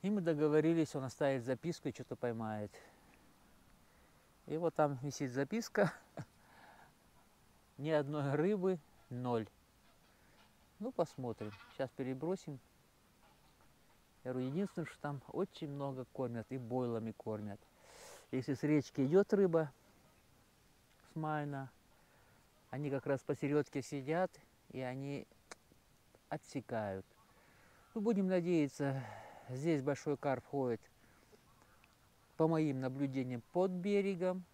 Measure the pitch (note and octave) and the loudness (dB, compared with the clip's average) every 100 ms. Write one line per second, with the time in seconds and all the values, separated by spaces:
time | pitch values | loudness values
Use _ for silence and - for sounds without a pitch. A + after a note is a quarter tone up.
0 | F#3+ G#3 E3+ D3+ D3+ D3+ D#3 E3 D3+ D3 | 0 2 2 4 6 6 6 4 2 0
1 | C3 - C#3+ C3+ A#2+ B2+ E3+ E3 C#3 - | -6 0 2 2 0 -2 -2 -4 -6 -6
2 | B2+ B2 B2 A2+ A2 G#2+ G#2 - - - | -10 -4 -2 -2 -4 -4 -6 -10 -20 -20
3 | - - - - - - - - - - | -20 -20 -20 -20 -20 -20 -20 -20 -20 -20
4 | - - _ _ - D3+ E3+ - D3+ C3+ | -20 -20 _ _ -6 -2 0 4 2 2
5 | C#3+ - C#3 B2+ C#3 A3 A3+ - G3 - | -6 -4 -2 -2 0 -2 0 2 2 2
6 | - - - - - - - - - _ | -16 -16 -16 -20 -20 -20 -20 -20 -20 _
7 | - - - _ - - - - D3 D#3 | -20 -20 -20 _ -20 -20 -20 -8 0 2
8 | C#3 D3+ C#3 C#3+ F3 G#3+ F#3 F3+ - - | 2 0 0 2 2 2 2 0 -6 -20
9 | - B2 B2 A#2 G#2 - _ _ - - | -10 -4 0 0 -2 -10 _ _ -20 -20
10 | - _ - - - _ - _ G#3+ - | -20 _ -20 -20 -20 _ -20 _ -6 0
11 | E3 - B2 A2 G#2+ G2+ - - C3+ - | 0 0 -6 -4 -8 -10 -18 -6 -6 -4
12 | C3 C3 D#3 F#3+ - C#3 - _ _ _ | -4 -2 -2 -4 -6 -12 -14 _ _ _
13 | _ _ - - - _ - - - - | _ _ -20 -20 -20 _ -20 -20 -20 -20
14 | _ _ B2+ B2+ B2+ D3+ G3+ - D3+ - | _ _ -6 -4 -2 -2 -4 -4 -8 -8
15 | D3 C#3+ - - F#3+ - D#3 C#3+ C#3 C3 | -8 -8 -6 -4 -4 -6 -8 -4 -6 -6
16 | B2 - B2+ A#2 A2 C3+ A#2 B2 B2 A2+ | -10 -6 -4 -4 -6 -8 -2 0 0 -2
17 | A2+ G#2+ - G#2+ G#2 G2+ - _ - - | -4 -6 -6 -6 -6 -10 -16 _ -20 -20
18 | - - - C3 B2+ C3+ D3+ D3+ - - | -20 -20 -6 -4 -2 -2 4 4 2 0
19 | C3 F3+ G3+ G3 F#3+ E3 D3+ - - - | 4 6 6 4 4 4 0 -6 -20 -20
20 | - - _ - _ _ _ _ _ _ | -20 -20 _ -20 _ _ _ _ _ _
21 | - D#3+ D#3 D3+ D3 C#3 C3 - _ - | -12 -6 -2 -2 -2 -6 -8 -14 _ -20
22 | _ - - - _ _ _ B2+ D3 C3+ | _ -20 -20 -20 _ _ _ -4 -2 -2
23 | C#3+ C3+ - C#3+ C#3+ D3 C#3+ C#3+ A#2+ C#3+ | 0 -2 0 -2 2 2 2 -4 -6 -8
24 | C3 E3 F#3 - - _ _ B2+ B2+ C3 | -2 0 0 -4 -20 _ _ -8 -6 -4
25 | C#3 C#3+ - - _ - _ - _ _ | -6 -6 -10 -20 _ -20 _ -20 _ _
26 | - - _ D3+ - C#3 - A#2+ G#2 F#2+ | -20 -20 _ -10 -6 -8 -4 -4 -2 -4
27 | - - - - - - - - - A#3 | -8 -20 -20 -20 -20 -20 -20 -20 -10 -2
28 | G#3 G3+ F#3+ F#3 E3+ E3+ C#3+ - C#3+ C3+ | 2 4 4 4 4 4 4 2 0 0
29 | A2+ - - - - B2+ D#3 D3+ C3 C#3 | -6 -12 -16 -18 -10 -4 2 2 2 0
30 | - C#3+ C#3+ B2+ - C#3+ B2+ A2+ - - | -2 -2 0 -2 -2 -2 0 0 -6 -20
31 | - - - - - - - - - _ | -20 -20 -20 -20 -20 -20 -20 -20 -20 _
32 | _ _ _ - D#3+ D#3+ D#3 C3 C3 C3+ | _ _ _ 2 4 6 2 0 -2 -2
33 | C#3 C3 B2+ B2 - F3 F#3+ F#3 F#3 G3+ | -2 0 -2 -6 -4 0 0 0 0 0
34 | G3 F#3 F#3 F#3 F3+ | 0 0 -2 -2 -8